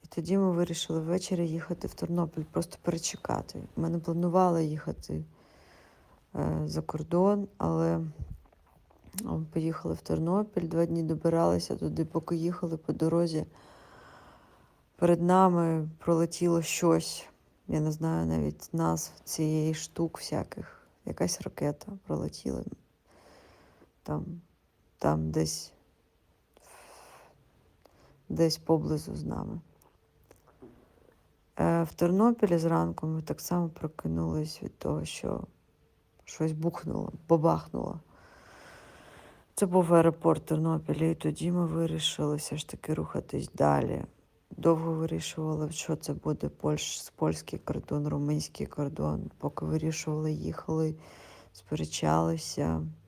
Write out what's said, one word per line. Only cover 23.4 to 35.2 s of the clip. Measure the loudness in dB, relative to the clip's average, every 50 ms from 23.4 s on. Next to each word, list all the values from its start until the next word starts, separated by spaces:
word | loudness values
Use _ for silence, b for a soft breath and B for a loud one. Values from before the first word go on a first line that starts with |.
| B B B B B B B B B B B _ _
там, | -6 -4 -4 -4 -6 -10 -12 -14 _ _ _ _ _ _ _ _ _ _ _
там | 0 0 2 2 0 0
десь, | 0 0 0 0 -2 -6 -10 -14 -18 _ _ _ _ _ _ _ _ _ _ _ _ _ _ _ _ B B B B B B B B B B B B B B B B B B B B B B _ _ _ b b b b b b b b b _
десь | 2 2 4 4 2 -2
поблизу | 0 2 2 2 2 0 -2 -2 -2 -6 -8
з | -6 -6
нами. | -4 -4 -6 -6 -6 -8 -10 -12 _ _ _ _ _ _ _ _ _ _ _ _ _ -20 -20 _ B B B B -20 -20 B B B B B B B B B B B _ _ _ _ _ 2
Е, | 2 4 4 4 2
в | 0 0
Тернополі | 2 2 4 6 6 6 6 6 4 4 4 4 4
зранку | 4 4 4 4 2 0 -2 -4 -4
ми | -2 -2 -4 -4
так | -4 -6 -6
само | -4 -2 0 0 0 0
прокинулись | -4 -6 -8 -8 -8 -6 -4 -2 0 0 0 0 0 -2 -2 -4 -6 -10 -10
від | -12 -12 _
того, | -4 -2 -2 -2 -4
що | -6 -8 -6